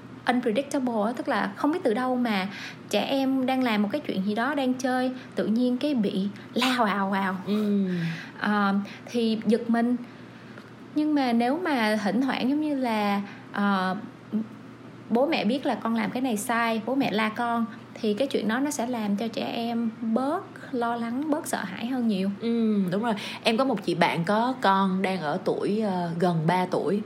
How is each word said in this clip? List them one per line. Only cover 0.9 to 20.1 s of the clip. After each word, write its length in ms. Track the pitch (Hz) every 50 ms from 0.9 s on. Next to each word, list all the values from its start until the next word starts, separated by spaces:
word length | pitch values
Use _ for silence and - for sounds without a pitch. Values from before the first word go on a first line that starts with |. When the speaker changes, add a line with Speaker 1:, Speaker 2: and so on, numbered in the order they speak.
| 233 220 202
Speaker 1:
á, 60 | 220 254 311
tức 100 | 285 302
là 240 | 247 202 196 202 202
không 160 | - - 285
biết 80 | 320 359 -
từ 100 | 254 214
đâu 220 | 254 254 254 254
mà 320 | 247 247 233 208 190 185 202 - - - - - - - -
trẻ 120 | - 202
em 440 | - - 277 269 269 262 269 262 254
đang 180 | 254 262 262 254
làm 180 | 240 214 208
một 80 | 208 202
cái 100 | 294 294 - -
chuyện 180 | - 190 190
gì 100 | 208 208
đó, 200 | 233 233 269 302
đang 180 | 285 262 254 254
chơi, 380 | 254 - 254 254 254 254 262 254 - - - -
tự 100 | - - 202
nhiên 300 | 220 240 247 247 247 247
cái 160 | 285 302 294
bị 340 | 240 196 - - 185 196 202 - - - - -
la 220 | 226 247 262 254 247 226
ào 260 | 202 185 196 196 196
ào. 260 | 202 190 196 190 190 185 190 190
Speaker 2:
Ừ. 380 | 208 214 214 208 202 202 190 185 180 175 165 165 165 - - - - -
Speaker 1:
Ờ, 340 | - 208 208 208 202 196 196 202 202 - - - -
thì 320 | - - 240 226 226 220 214 -
giật 240 | 208 233 226 240 -
mình. 260 | 226 233 233 240 247 233 - - - - - - - - - - - - - - - - - - - 302
Nhưng 160 | 302 302 302
mà 180 | 285 262 247 233
nếu 240 | 233 240 240 285 349 370
mà 360 | 330 285 240 220 214 214 214 202
thỉnh 180 | 202 175 233
thoảng 280 | 277 262 - - - 254
giống 120 | 285 302
như 140 | 311 302 294
là, 460 | 262 254 240 220 214 208 202 202 202 202 - - - - - -
ờ, 420 | - 202 202 202 190 185 185 185 214 - - - - - - - 220 220 - - - - - - - - - - - - -
bố 180 | 208 233 277 339
mẹ 180 | 311 220 180
biết 200 | 208 254 294 -
là 100 | 294 226
con 200 | 208 - 226 226
làm 160 | 226 214 190
cái 100 | - 247
này 160 | 254 262 220 202
sai, 440 | - - 233 233 233 226 226 226 208
bố 100 | 233 262
mẹ 160 | 277 254 -
la 180 | 175 214 220 214
con, 360 | 214 - 240 233 233 233 226 220 - - - - -
thì 200 | - - 214 208
cái 140 | 202 - -
chuyện 200 | - 208 220 202
đó 120 | 220 254
nó 120 | 285 294
sẽ 160 | 285 - 233 247
làm 280 | 247 226 214 202 202
cho 120 | 202 233 226
trẻ 240 | - - - - -
em 360 | 233 233 233 233 233 233 226 226 -
bớt 420 | 240 226